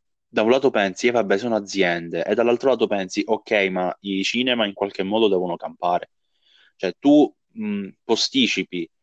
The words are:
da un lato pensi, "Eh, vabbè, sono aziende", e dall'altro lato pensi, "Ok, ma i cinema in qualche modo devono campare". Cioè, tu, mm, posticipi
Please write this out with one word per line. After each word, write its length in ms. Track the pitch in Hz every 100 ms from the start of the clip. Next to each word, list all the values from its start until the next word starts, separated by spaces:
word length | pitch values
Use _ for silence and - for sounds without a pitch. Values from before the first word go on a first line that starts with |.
| _ _ _
da 140 | 117
un 80 | 110
lato 200 | 131 135
pensi, 360 | 117 98 90 120
"Eh, 40 |
vabbè, 280 | 120 101 98
sono 160 | 120 110
aziende", 680 | 98 95 90 85 85 85
e 100 | -
dall'altro 360 | 107 117 120 135
lato 160 | 120 110
pensi, 360 | 101 92 - 95
"Ok, 240 | 107 - 107 95
ma 240 | 92 90 -
i 240 | 98 98
cinema 420 | 95 120 127 120 104
in 60 |
qualche 280 | 95 98 95
modo 260 | 95 107 110
devono 280 | 95 90 87
campare". 540 | 80 82 87 87 - _ _ _ _ _ _ _
Cioè, 180 | 95 -
tu, 340 | 143 147 139 - _ 113
mm, 300 | 107 101 98 -
posticipi 840 | - 113 - 135 113 - 87 90 82 _